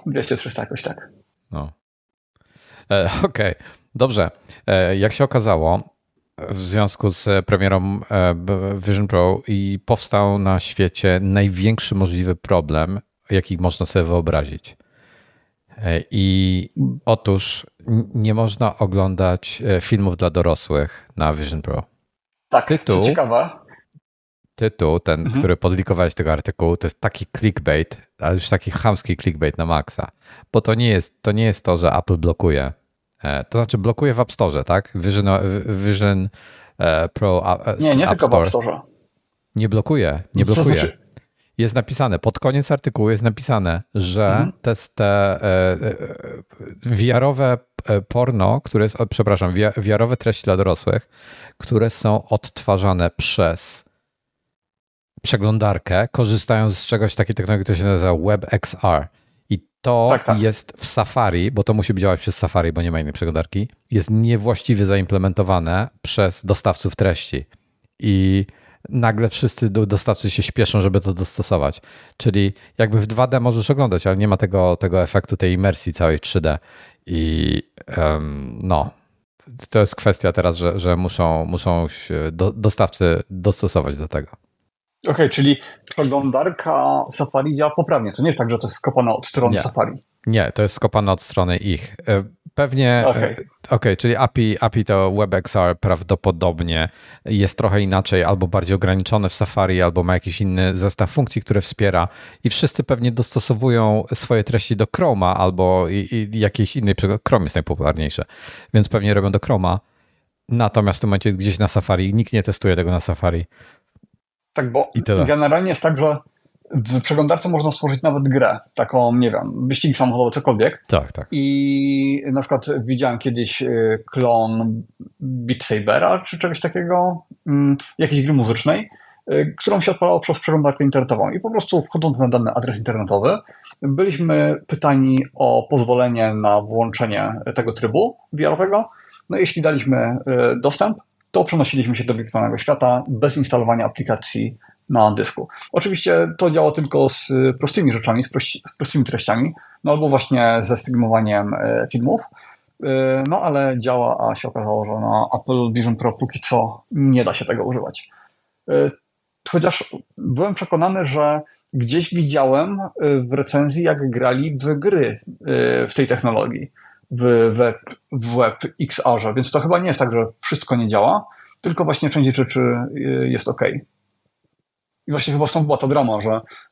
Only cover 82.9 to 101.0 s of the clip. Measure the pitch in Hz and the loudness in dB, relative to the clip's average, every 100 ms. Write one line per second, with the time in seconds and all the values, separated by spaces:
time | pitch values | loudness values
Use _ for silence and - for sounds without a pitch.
82.9 | - 90 85 - 95 92 - 95 90 69 | 2 2 2 -4 -2 -2 0 0 0 -2
83.9 | 71 78 73 69 - _ _ _ _ _ | -6 -6 -6 -8 -18 _ _ _ _ _
84.9 | _ - 147 151 - 139 139 - - - | _ -4 2 2 4 2 2 -2 -20 -12
85.9 | - 139 139 139 131 165 175 165 151 135 | -2 0 0 0 0 -2 -4 -2 0 0
86.9 | 139 - - 143 139 143 143 151 151 151 | 0 -4 -4 -2 0 -2 0 -2 0 0
87.9 | 151 107 92 151 147 117 117 - - - | 0 -2 -2 0 0 -2 -2 -4 -6 -2
88.9 | 123 120 110 - - 123 98 - - 110 | 0 0 -2 -4 0 0 0 -2 -2 -4
89.9 | 131 _ _ - 113 - - 104 - 110 | -4 _ _ -2 0 0 0 -2 0 -2
90.9 | 110 101 95 - - 90 90 101 87 - | 0 0 -2 -2 -2 0 0 -2 -4 -6
91.9 | - - 101 98 _ - - 143 131 131 | -12 -2 -2 -2 _ -12 -4 -2 2 2
92.9 | 120 117 117 110 - - _ - 117 120 | 4 2 2 -2 -4 -14 _ -2 0 2
93.9 | 95 120 120 127 - 110 107 113 117 104 | 0 0 2 0 2 0 2 0 0 2
94.9 | 98 95 101 101 92 - 104 87 85 104 | 2 2 2 0 0 0 2 2 2 0
95.9 | 87 87 92 - 85 90 82 85 82 80 | 0 0 0 2 0 -2 0 -2 0 -2
96.9 | - - - - 104 98 - 107 101 98 | -6 -20 -18 -4 0 0 0 0 2 2
97.9 | 95 95 95 85 98 90 95 87 95 95 | 0 2 0 2 0 0 0 0 0 2
98.9 | 95 92 110 98 - 110 - 95 92 87 | 0 0 0 0 -2 -4 0 0 2 2
99.9 | 85 87 90 - 85 98 92 92 92 98 | 2 0 0 -2 -4 -2 2 0 2 -2
100.9 | - | 0